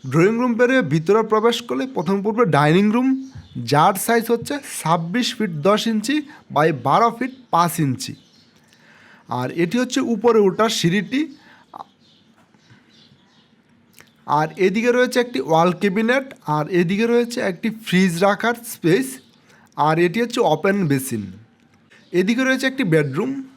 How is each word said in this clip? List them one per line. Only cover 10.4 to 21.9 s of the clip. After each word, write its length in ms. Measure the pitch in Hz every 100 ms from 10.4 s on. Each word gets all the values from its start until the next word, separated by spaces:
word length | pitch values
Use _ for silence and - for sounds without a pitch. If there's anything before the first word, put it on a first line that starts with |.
| 196
ওঠার 240 | 180 220 -
সিঁড়িটি। 420 | 170 196 180 262 320 - - - _ - - _ _ _ _ _ _ _ _ - _ _ _ _ _ _ _ _ _ _ _ _ - _ - 147
আর 80 | 156 156 190
এদিকে 260 | 202 247 247
রয়েছে 200 | 247 247 240
একটি 140 | 262 -
ওয়াল 220 | 160 175 175
ক্যাবিনেট, 440 | 202 190 226 262 269 - - 151
আর 100 | 151 175
এদিকে 260 | 170 196 233
রয়েছে 260 | 233 240 247 202
একটি 160 | 170 226 220 -
ফ্রিজ 280 | 180 190 165 196
রাখার 300 | 202 226 233 -
স্পেস, 340 | - 165 196 262 - _ _ _ _ _ -
আর 180 | 147 160 175
এটি 120 | 220
হচ্ছে 160 | 240 - 170
ওপেন 240 | 151 196 202 165
বেসিন। 340 | 139 131 117 98 95 - _ _ _ _